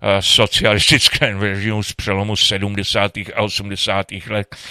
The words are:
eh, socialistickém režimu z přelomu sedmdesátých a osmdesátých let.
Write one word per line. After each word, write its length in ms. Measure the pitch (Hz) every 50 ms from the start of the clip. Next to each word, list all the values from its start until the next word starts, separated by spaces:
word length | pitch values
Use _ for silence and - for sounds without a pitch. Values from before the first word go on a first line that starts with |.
eh, 200 | - 107 98 98
socialistickém 1200 | 95 - - - 110 101 - - - 113 104 101 - - 151 127 - - - - 151 117 101 95
režimu 420 | 104 101 98 98 101 110 107 107
z 100 | 101 -
přelomu 440 | - - - 107 98 98 101 107 104
sedmdesátých 1000 | - - - 107 95 101 101 101 101 95 - - 110 101 101 - 107 98 98 -
a 60 | 113
osmdesátých 880 | 107 104 - - 101 101 101 - - - 98 98 98 - 98 95 - -
let. 260 | 107 104 101 - - - - -